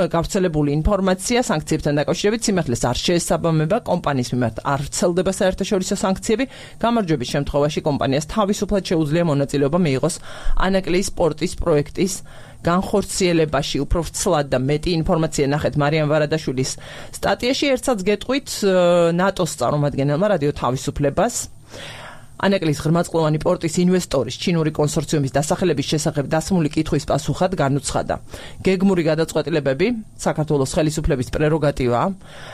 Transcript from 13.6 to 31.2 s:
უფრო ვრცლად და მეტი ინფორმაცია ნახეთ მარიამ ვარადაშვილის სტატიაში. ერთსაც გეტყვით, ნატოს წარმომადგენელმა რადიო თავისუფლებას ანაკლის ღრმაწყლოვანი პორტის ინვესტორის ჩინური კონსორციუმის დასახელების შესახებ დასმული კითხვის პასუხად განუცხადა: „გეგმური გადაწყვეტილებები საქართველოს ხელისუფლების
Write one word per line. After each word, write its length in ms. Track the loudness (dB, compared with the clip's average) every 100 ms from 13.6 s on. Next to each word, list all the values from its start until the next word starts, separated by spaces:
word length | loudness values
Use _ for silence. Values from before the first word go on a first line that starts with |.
| -2 -4
უფრო 200 | 0 0
ვრცლად 460 | 0 -2 2 2 2
და 100 | 0
მეტი 320 | 0 0 0
ინფორმაცია 520 | 0 2 2 0 0 0
ნახეთ 260 | 2 0 2
მარიამ 340 | 2 2 2
ვარადაშვილის 600 | 2 2 0 -2 -2 -4 -6 -12 -16 -14
სტატიაში. 560 | -4 -2 0 0 0 0
ერთსაც 320 | 0 0 0
გეტყვით, 460 | 0 -2 -2 -4 -4 -2 2 4 6 6 4
ნატოს 400 | 4 0 0 -2
წარმომადგენელმა 760 | 0 0 2 0 2 0 2 2
რადიო 240 | 2 0
თავისუფლებას 840 | 0 -2 -2 -4 0 0 2 0 -2 -8 -14 -20 -16 -16 -16 -16 -18 -18 -2
ანაკლის 420 | 0 2 0 0
ღრმაწყლოვანი 600 | 2 0 0 0 2 2
პორტის 340 | 0 0 0 2
ინვესტორის 580 | 4 2 2 -2 -2 -2
ჩინური 320 | 0 0 0
კონსორციუმის 640 | 0 0 0 0 0 0
დასახელების 540 | 0 0 0 0 0 0
შესახებ 380 | -2 0 -2 -2
დასმული 400 | -2 0 0 2
კითხვის 380 | 0 0 -2 0
პასუხად 480 | -2 -2 -2 -2 0
განუცხადა: 580 | 0 0 -2 -4 -2 -6 -8 -14 -14 -2
„გეგმური 440 | 0 2 4 4
გადაწყვეტილებები 840 | 2 0 0 -2 0 0 0 0 0 -2 -8
საქართველოს 580 | -4 -2 -2 0 0 2
ხელისუფლების 600 | 0 0 0 0 0